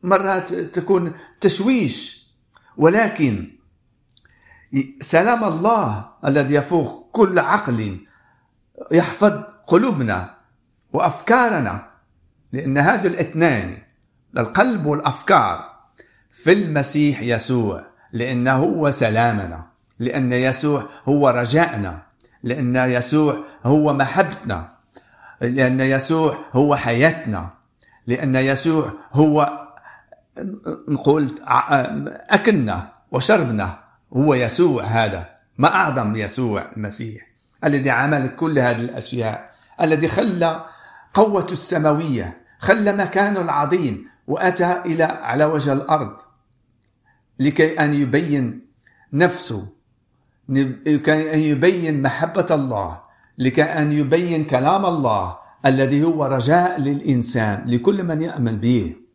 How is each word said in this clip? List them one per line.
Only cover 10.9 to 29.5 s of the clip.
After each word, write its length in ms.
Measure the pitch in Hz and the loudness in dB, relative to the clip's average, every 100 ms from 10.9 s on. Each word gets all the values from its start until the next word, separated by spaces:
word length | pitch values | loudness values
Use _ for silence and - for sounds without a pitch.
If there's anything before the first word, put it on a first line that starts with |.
وأفكارنا، 960 | 151 175 - - 240 240 190 113 98 - _ _ _ _ _ _ | -2 -2 -2 0 2 2 0 -4 -6 -12 _ _ _ _ _ _
لأن 260 | 127 143 139 | -8 -2 2
هذا 300 | 151 226 185 | 2 2 0
الاثنان، 720 | 170 165 160 165 120 87 82 _ _ _ _ _ - | -2 -4 2 2 2 -4 -10 _ _ _ _ _ -4
القلب 480 | 117 - 247 220 147 | -4 0 0 0 -2
والأفكار، 880 | 147 147 127 - 185 104 85 - - _ _ - _ _ | -2 -4 -6 2 4 4 -4 -10 -20 _ _ -20 _ _
في 220 | - 156 | -4 2
المسيح 680 | 190 180 151 135 151 147 135 | 4 2 -2 -2 0 0 0
يسوع، 640 | 120 117 110 127 107 92 - _ _ | -2 -2 0 0 0 -4 -12 _ _
لأنه 440 | 117 123 123 123 131 | -6 -4 0 2 2
هو 360 | 151 165 147 | 2 2 0
سلامنا، 760 | 135 117 107 117 107 92 80 82 _ _ _ | 0 0 2 2 0 -6 -10 -16 _ _ _
لأن 320 | 120 143 127 | -4 -2 0
يسوع 580 | 123 131 127 151 147 104 - - | 0 0 0 -2 -2 -4 -10 0
هو 240 | 143 143 | 4 4
رجائنا، 720 | 123 120 147 170 110 95 82 - _ - _ | 2 2 2 2 -2 -6 -8 -16 _ -20 _
لأن 320 | 120 131 123 127 | -6 -2 0 0
يسوع 680 | 127 123 120 156 151 - - - | 2 0 0 2 2 -2 -10 -6
هو 300 | 120 151 151 | 2 4 4
محبتنا، 760 | 135 131 170 170 113 - 90 85 _ _ - _ _ - - | 0 0 0 0 -2 -8 -8 -8 _ _ -20 _ _ -20 -6
لأن 380 | 120 131 127 131 | -4 2 2 2
يسوع 580 | 135 135 131 160 156 151 - | 2 0 0 2 2 0 -4
هو 220 | 160 147 139 | 2 4 2
حياتنا، 760 | 120 117 156 165 123 98 87 - _ _ _ _ - | 0 2 2 2 -6 -6 -8 -16 _ _ _ _ -6
لأن 280 | 123 143 131 | -2 0 0
يسوع 580 | 131 135 165 160 151 - - | 2 0 2 0 -2 -8 -4
هو، 480 | 131 156 151 143 | 4 4 4 2